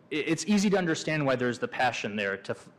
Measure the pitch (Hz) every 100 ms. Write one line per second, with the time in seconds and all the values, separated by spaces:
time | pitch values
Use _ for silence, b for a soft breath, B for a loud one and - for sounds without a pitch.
0 | - 151 135 160 - 208 202 190 175 156
1 | - 156 139 127 123 117 120 - 127 -
2 | 113 104 98 98 - 113 -